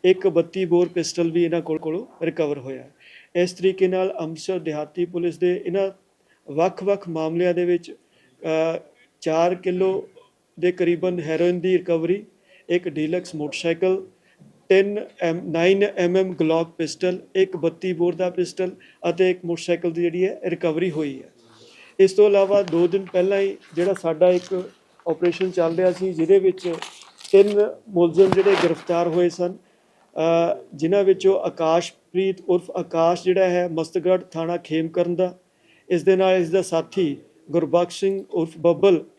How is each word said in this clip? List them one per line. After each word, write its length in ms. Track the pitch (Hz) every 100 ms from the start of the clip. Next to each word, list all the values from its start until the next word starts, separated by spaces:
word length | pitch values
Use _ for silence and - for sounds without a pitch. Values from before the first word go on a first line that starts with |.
ਇੱਕ 240 | 185 185 196
ਬੱਤੀ 360 | 165 165 190
ਬੋਰ 240 | 185 175 175
ਪਿਸਟਲ 420 | 175 160 - 170
ਵੀ 140 | 165
ਇਹਨਾਂ 160 | 170 170
ਕੋਲ, 180 | 160 160
ਕੋਲੋਂ 280 | 160 165 247 -
ਰਿਕਵਰ 360 | 165 160 151 143
ਹੋਇਆ 240 | 131 131
ਹੈ। 120 | 131 _ - - _ 175
ਇਸ 160 | 180
ਤਰੀਕੇ 360 | 180 185 190 185
ਨਾਲ 260 | 185 185 -
ਅੰਮ੍ਰਿਤਸਰ 380 | 160 160 - 185
ਦਿਹਾਤੀ 460 | 160 151 151 -
ਪੁਲਿਸ 340 | 175 175 170 170
ਦੇ 240 | 180 180 -
ਇਹਨਾਂ 240 | 190 196 190 _ _ _ _ -
ਵੱਖ-ਵੱਖ 560 | 143 180 185 196 202 185
ਮਾਮਲਿਆਂ 460 | 160 156 170 180
ਦੇ 100 | 175
ਵਿੱਚ, 320 | 175 175 170 - _ _ _ _ 165 160 160 165
ਅ, 20 | - _ _ _
ਚਾਰ 340 | 165 156 175
ਕਿਲੋ 540 | 180 180 180 185 190 - - _ _ _ -
ਦੇ 120 | 175
ਕਰੀਬਨ 480 | 180 175 175 185 175
ਹੈਰੋਇਨ 400 | 151 160 175 180
ਦੀ 180 | 185 180
ਰਿਕਵਰੀ, 460 | 180 165 160 196 - _ _ _ -
ਇੱਕ 200 | 175 175
ਡੀਲਕਸ 460 | 151 156 175 175
ਮੋਟਰਸਾਈਕਲ, 720 | 156 147 - 170 170 185 190 190 _ _ _ - _ _
ਤਿੰਨ 380 | 190 196 208 - -
ਐਮ, 180 | 175 165
ਨਾਈਨ 380 | 185 165 175 196
ਐਮ 340 | 202 - 175 185
ਐਮ 180 | 190
ਗਲੌਕ 340 | 180 160 165 165
ਪਿਸਟਲ, 500 | - 160 - 180 185 -
ਇੱਕ 220 | - 190 180
ਬੱਤੀ 360 | 160 165 185
ਬੋਰ 220 | 170 175
ਦਾ 160 | 170 185
ਪਿਸਟਲ 400 | 180 180 - 185 196 - _ 175
ਅਤੇ 220 | 170 185
ਇੱਕ 140 | 180
ਮੋਟਰਸਾਈਕਲ 460 | 170 170 - 170 175
ਦੀ 120 | 165
ਜਿਹੜੀ 220 | 175 175
ਹੈ 160 | 185 -
ਰਿਕਵਰੀ 460 | 185 170 175 156 185
ਹੋਈ 320 | 147 147 131
ਹੈ। 100 | - _ _ - - - - -
ਇਸ 120 | 190
ਤੋਂ 140 | 190 208
ਇਲਾਵਾ 360 | 202 196 202
ਦੋ 260 | 190 165 175
ਦਿਨ 180 | 196 185
ਪਹਿਲਾਂ 280 | 185 185 196
ਹੀ 160 | 196 196 -
ਜਿਹੜਾ 200 | 156 180
ਸਾਡਾ 360 | 185 165 160 180
ਇੱਕ 400 | 180 180 185 185 _ _ _ -
ਆਪਰੇਸ਼ਨ 440 | 160 175 170 185
ਚੱਲ 260 | 180 165 170
ਰਿਹਾ 160 | 185
ਸੀ, 200 | 180 185
ਜਿਹਦੇ 260 | 160 160 196
ਵਿੱਚ 360 | 185 175 180 160 - - - _ -
ਤਿੰਨ 420 | 196 202 202 208 - -
ਮੁਲਜ਼ਮ 420 | 180 170 165 190
ਜਿਹੜੇ 240 | 185 196 190
ਗ੍ਰਿਫਤਾਰ 440 | 175 165 - 170 175
ਹੋਏ 200 | 165 175
ਸਨ, 280 | 170 175 196 _ _ _ _ _ -
ਅ, 420 | 160 165 170 - -
ਜਿਨ੍ਹਾਂ 300 | 147 160 202
ਵਿੱਚੋਂ 360 | 196 185 190 -
ਆਕਾਸ਼ਪ੍ਰੀਤ 1000 | 185 - 160 165 170 _ _ 175 190 190 -
ਉਰਫ 220 | 180 175
ਆਕਾਸ਼ 540 | 180 175 165 165 175
ਜਿਹੜਾ 260 | 185 185 185
ਹੈ 180 | 180 175
ਮਸਤਗੜ੍ਹ 560 | 160 160 185 175 185
ਥਾਣਾ 320 | - 160 165 175
ਖੇਮਕਰਨ 580 | 170 156 165 175 175
ਦਾ, 240 | 175 180 180 _ _ _ _ _
ਇਸ 140 | 175
ਦੇ 140 | 185 190
ਨਾਲ 240 | 190 185
ਇਸ 100 | 165
ਦਾ 120 | 190
ਸਾਥੀ 540 | 180 165 160 190 165 139 - _ -
ਗੁਰਬਖਸ਼ 500 | 160 156 170 175 -
ਸਿੰਘ 240 | 196 196 -
ਉਰਫ 280 | - 165 165
ਬੱਬਲ 460 | 170 160 196 170 -